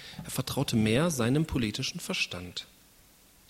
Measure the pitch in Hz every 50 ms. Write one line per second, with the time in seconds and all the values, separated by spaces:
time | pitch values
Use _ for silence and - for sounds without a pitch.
0 | - - - - - - - - - - - 123 143 - - 117 107 107 110 123
1 | 160 180 160 127 113 117 131 151 160 - - 143 117 107 104 - 131 - - 180
2 | - - 190 - - - - 87 90 90 - - - - - - - - - -
3 | - - - _ _ - - - - -